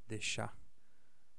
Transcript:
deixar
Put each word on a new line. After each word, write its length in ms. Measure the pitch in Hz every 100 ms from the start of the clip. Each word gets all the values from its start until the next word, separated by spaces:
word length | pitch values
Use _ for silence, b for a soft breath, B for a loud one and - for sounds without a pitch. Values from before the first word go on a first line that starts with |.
| -
deixar 480 | 107 - - 110 - - - b b b b b